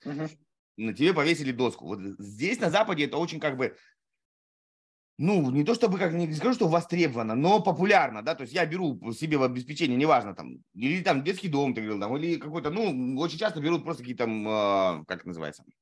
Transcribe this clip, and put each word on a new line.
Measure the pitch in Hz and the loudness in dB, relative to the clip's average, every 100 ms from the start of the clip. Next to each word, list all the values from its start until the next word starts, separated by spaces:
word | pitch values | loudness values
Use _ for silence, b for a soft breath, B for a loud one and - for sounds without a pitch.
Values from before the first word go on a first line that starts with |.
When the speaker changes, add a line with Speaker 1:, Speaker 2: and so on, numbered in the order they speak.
Speaker 1:
Мгм. | - 147 156 - _ _ _ - | -10 -6 -8 -10 _ _ _ -8
Speaker 2:
На | 110 | -6
тебе | 101 165 | 2 2
повесили | 196 240 147 131 | 4 2 0 -2
доску. | 120 120 - 87 | 0 0 -2 -8
Вот | 101 98 98 | -8 -8 -10
здесь, | 101 104 170 240 | -14 -6 -4 0
на | 185 | 2
Западе, | 196 214 160 139 | 2 2 0 -2
это | 143 | -2
очень | 170 156 | -4 -4
как | 151 131 | -4 -2
бы, | 120 b b _ _ _ _ _ _ _ _ _ _ _ _ - | -4 b b _ _ _ _ _ _ _ _ _ _ _ _ -2
ну, | 160 196 131 | 2 4 4
не | 139 | 2
то | 151 | 2
чтобы, | 233 226 190 | 2 2 2
как, | 180 | 0
не | 170 165 | 0 -2
скажу, | 156 214 | 0 0
что | 247 175 | 2 2
востребовано, | 170 170 170 156 117 110 | 2 2 2 2 0 -2
но | 117 165 214 | 2 4 4
популярно, | 190 151 196 190 135 107 | 4 2 6 6 4 -2
да, | 123 | -4
то | 165 | -4
есть | 117 | -4
я | 175 156 | -2 0
беру | 180 165 107 113 | 0 -2 -4 -8
себе | 113 156 147 | -6 0 2
в | |
обеспечение, | 127 123 123 151 151 123 | 2 0 -8 -2 0 2
неважно, | 156 131 101 | 4 4 2
там, | 87 65 64 _ | -8 -14 -16 _
или | 92 131 180 | -4 -2 0
там | 185 139 | 2 2
детский | 151 185 190 | 0 -4 -2
дом, | 139 139 | 0 0
ты | 117 | -2
говорил, | 107 101 | -4 -4
там, | 104 143 | -2 -2
или | 170 156 | -2 -4
какой-то, | 147 165 147 | -4 -6 -4
ну, | 196 208 127 127 131 | -2 -2 -2 -4 -2
очень | 165 156 | -4 -2
часто | 214 160 | -4 -2
берут | 151 170 | -2 -2
просто | 160 151 | -2 -8
какие-то | 123 123 | -10 -4
там, | 117 110 107 | -2 -2 -2
э, | 107 101 98 95 78 78 | 0 2 4 2 0 -6
как | 90 | -8
это | 92 | -8
называется | 82 76 - - _ | -8 -8 -10 -20 _